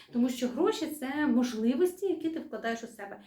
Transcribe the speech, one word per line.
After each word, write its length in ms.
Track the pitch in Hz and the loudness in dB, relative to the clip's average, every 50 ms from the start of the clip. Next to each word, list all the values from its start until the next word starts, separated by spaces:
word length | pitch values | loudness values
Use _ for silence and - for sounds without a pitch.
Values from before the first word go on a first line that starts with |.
| - - - | -14 -4 0
тому 160 | 240 240 254 | 2 2 2
що 180 | - - 247 247 | 2 0 -2 -2
гроші — 400 | - 285 359 440 427 - 320 - - - | 0 2 2 2 2 0 -2 -6 -6 -6
це 280 | 262 262 285 302 302 262 | -6 -4 -2 0 2 4
можливості, 760 | 233 247 247 247 214 220 220 233 277 - 359 359 359 - 403 | 4 4 4 2 0 0 2 2 4 4 2 2 2 0 -2
які 240 | 381 330 - - 320 | -2 -2 -2 -2 -4
ти 100 | 320 269 | -4 -6
вкладаєш 440 | - - 233 208 - 226 226 226 240 | -8 -8 -8 -6 -4 -4 -4 -4 -8
у 40 | - | -12
себе. 340 | - - 202 196 202 208 - | -14 -14 -14 -12 -14 -14 -18